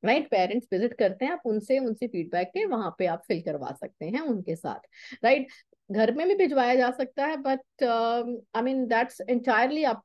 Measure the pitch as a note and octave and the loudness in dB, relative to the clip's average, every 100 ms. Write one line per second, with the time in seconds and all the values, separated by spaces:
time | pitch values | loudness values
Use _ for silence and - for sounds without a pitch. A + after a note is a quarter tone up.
0 | G#3+ C4+ D4+ G#3 F3+ A3 - F#3 A#3 A#3 | 4 2 2 2 2 0 -2 -2 -2 2
1 | G3+ F#3+ C4 F4 B3 G#3+ G#3+ C4+ B3+ G#3+ | 0 0 -4 -4 -2 -4 0 0 0 -4
2 | A#3+ F#3 E3 F3 F#3 F4+ G#4+ A#3+ F#3+ - | -6 -6 -4 -2 -2 -2 -2 -2 -4 -2
3 | F3+ E3+ - F3 E3+ D3+ B2+ C3+ - _ | -2 -2 -4 -4 -2 -6 -6 -10 -12 _
4 | D#3 A#3+ D#4+ A3 F3+ E3 D3+ - _ - | -6 -6 -2 -4 -4 -8 -6 -10 _ -20
5 | - B3+ A3+ C#4 C4 - _ _ _ G3+ | -20 -2 2 2 0 -12 _ _ _ 0
6 | A3 B3 E4+ G4+ F4+ C4+ B3 B3+ B3 B3+ | 2 2 0 2 2 2 2 4 2 0
7 | B3+ - C#4+ D#4 C4+ C4 - _ B3+ A3+ | -6 -2 -4 -2 -2 -4 -4 _ 0 2
8 | A3+ A#3 A#3 A#3+ - A3+ A#3+ C4+ B3 A3+ | 2 0 -2 -8 -6 -4 0 0 2 2
9 | C4 - A3+ B3 A#3+ A3 B3+ D4+ D4 A3 | 0 -4 -2 -2 2 2 2 2 0 -2